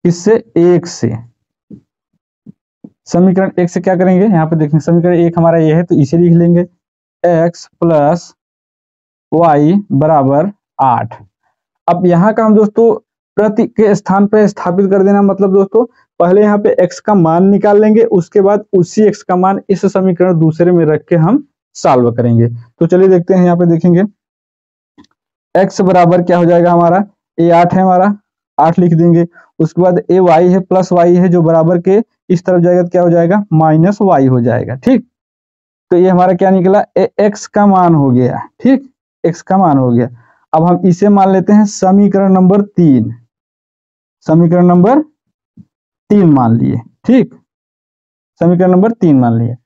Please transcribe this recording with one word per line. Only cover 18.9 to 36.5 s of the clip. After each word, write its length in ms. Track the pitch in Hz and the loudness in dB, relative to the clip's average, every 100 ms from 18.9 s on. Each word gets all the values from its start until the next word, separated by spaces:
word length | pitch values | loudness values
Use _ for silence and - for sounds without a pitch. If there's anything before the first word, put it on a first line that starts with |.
| - | 0
x 180 | 214 202 | 0 -2
का 140 | - 180 | -6 -2
मान 220 | 185 196 - | -2 -4 -4
इस 160 | 185 196 | -4 -2
समीकरण 500 | 196 190 170 185 170 | -2 -2 0 -2 0
दूसरे 320 | 160 156 170 | -2 0 0
में 120 | 180 156 | 2 0
रख 180 | 151 | -2
के 120 | _ 170 | _ -2
हम 280 | 160 277 - _ _ - | 0 -2 -6 _ _ -6
solve 340 | 170 131 120 | 0 0 0
करेंगे। 360 | 117 120 117 117 | -2 0 0 0
तो 380 | 117 - _ 165 | -4 -18 _ -2
चलिए 220 | 180 190 | 2 2
देखते 260 | 185 175 | 0 0
हैं, 100 | 190 | 0
यहाँ 120 | 180 175 | 0 0
पे 100 | 175 | 0
देखेंगे 360 | 165 175 175 208 _ _ _ _ _ _ _ _ _ _ _ _ _ _ | 0 0 0 -2 _ _ _ _ _ _ _ _ _ _ _ _ _ _
x 260 | 180 190 - | -2 -2 -2
बराबर 400 | 190 180 170 180 | 0 2 2 0
क्या 160 | 175 175 | 0 0
हो 60 | |
जाएगा 280 | 170 170 175 | 2 2 2
हमारा, 320 | 175 170 180 208 _ _ - | 2 2 0 -4 _ _ -2
ये 120 | 170 | 0
आठ 220 | 170 175 | 2 2
है 80 | 185 | 0
हमारा, 320 | 185 180 196 208 _ _ _ - | 0 0 0 -4 _ _ _ -2
आठ 200 | 156 165 | 0 0
लिख 140 | 180 | 0
देंगे। 320 | 160 170 170 170 _ _ - | 2 2 2 -2 _ _ -6
उसके 240 | 160 - | -6 0
बाद 180 | 185 175 - | 0 0 -2
ए 80 | 180 | 0
वाई 280 | 180 160 180 | 2 2 2
है 100 | 185 | 0
प्लस 300 | 185 185 185 | -2 -4 0
वाई 220 | 180 175 175 | 0 2 2
है, 120 | 180 | 2
जो 120 | 175 | 0
बराबर 360 | 165 165 160 180 | 0 0 0 -2
के 180 | 175 202 233 _ - | 0 -2 -2 _ -6
इस 140 | 175 | -4
तरफ 180 | - 180 | -2 0
जाएगा 200 | 175 180 | 2 0
तो 60 | 175 | 0
क्या 140 | 180 | -2
हो 80 | 175 | 0
जाएगा, 320 | 170 170 208 202 | 0 0 -2 -2
माइनस 440 | 156 160 156 175 202 | 0 2 2 0 0
वाई 260 | 196 151 135 | 0 2 0
हो 140 | 127 | 0
जाएगा। 340 | 120 113 - 131 | -2 -4 -6 -6
ठीक, 300 | - 254 - _ _ _ _ _ _ _ _ | -2 -2 -4 _ _ _ _ _ _ _ _
तो 60 | 175 | 0
ये 120 | 185 | 2
हमारा 260 | 180 185 | 2 0
क्या 160 | 180 190 | 0 0